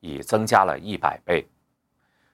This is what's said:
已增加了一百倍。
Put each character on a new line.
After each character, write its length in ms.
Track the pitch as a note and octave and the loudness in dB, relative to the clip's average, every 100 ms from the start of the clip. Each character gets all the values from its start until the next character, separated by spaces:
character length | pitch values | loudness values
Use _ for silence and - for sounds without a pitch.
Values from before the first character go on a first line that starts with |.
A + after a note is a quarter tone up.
已 180 | E2+ C#2 | -12 -12
增 280 | - A2 A2 | -2 0 4
加 180 | A2 | 4
了 140 | F#2+ C#2 | 4 0
一 180 | F#2+ G2+ | -6 -4
百 240 | - - | -4 -4
倍。 220 | - E2+ - _ _ _ _ _ _ _ _ | -2 -2 -2 _ _ _ _ _ _ _ _